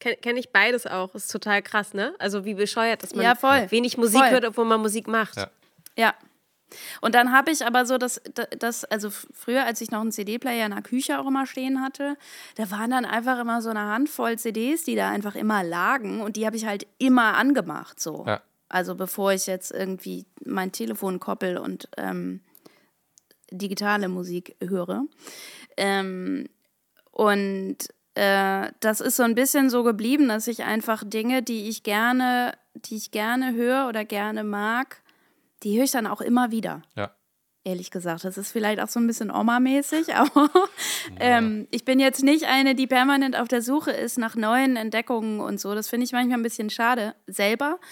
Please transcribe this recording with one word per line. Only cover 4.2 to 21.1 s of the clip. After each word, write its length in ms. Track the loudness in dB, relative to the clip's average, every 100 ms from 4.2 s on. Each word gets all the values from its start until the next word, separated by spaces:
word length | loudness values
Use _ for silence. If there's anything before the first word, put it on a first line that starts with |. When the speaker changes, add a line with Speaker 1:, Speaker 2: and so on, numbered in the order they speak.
Speaker 2:
Voll. 100 | 6
Speaker 1:
hört, 140 | 6
obwohl 200 | 2 0 2
man 140 | 2
Musik 280 | 2 -4 -2
macht. 280 | -2 -2 -4
Speaker 3:
Ja. 140 | -8 _ _ _ -10 0
Speaker 2:
Ja. 180 | 2 0 _ _ _ _ -20 -18 -16 -4
Und 140 | 4
dann 160 | 6 6
hab 160 | 6 4
ich 160 | 2
aber 220 | 2 2 2
so, 120 | 0
dass, 220 | -2 -6 -10 -8 -8 -4
dass, 260 | -4 -4
also 240 | -4 -4 -4
f-, 200 | -8 -14
früher, 320 | -12 -2 0
als 160 | 0 -2
ich 120 | -4
noch 80 | -4
einen 100 | -4
C-D-Player 560 | -6 -6 -4 -4 -2 -2
in 60 |
der 100 | -4
Küche 380 | -6 -4 -2 -2
auch 60 | -2
immer 200 | -2 -2
stehen 340 | -4 -4 -2
hatte, 360 | -4 -6 -6 -8 -12 -20 -14 -8
da 120 | -6
waren 180 | -4 -2
dann 140 | 0
einfach 340 | 0 0 0 0
immer 240 | 0 -2
so 80 | -2
eine 120 | -4
Handvoll 540 | -2 0 0 0 -2 -2
C 120 | -4
Ds, 320 | -2 0 -2
die 140 | -2 -2
da 120 | 0
einfach 280 | -2 -4 -2
immer 260 | 0 0
lagen 580 | 0 0 0 0 -2 -6
und 160 | -6 -4
die 100 | -2
hab 80 |
ich 120 | -2 -4
halt 200 | -6 -8 0
immer 380 | 6 6 6 4
angemacht, 640 | 4 2 0 -6 -12 -8
so. 240 | -8 -6 -4
Speaker 3:
Ja. 140 | -4 _ _ -6
Speaker 2:
Also 280 | -4 -2 -4
bevor 360 | -6 -2 0
ich 140 | 0 -2
jetzt 240 | -6 -6
irgendwie 540 | -6 -6 -6 -8 -12 -12 -16
mein 280 | -8 -6 -6
Telefon 480 | -6 -8 -6 -6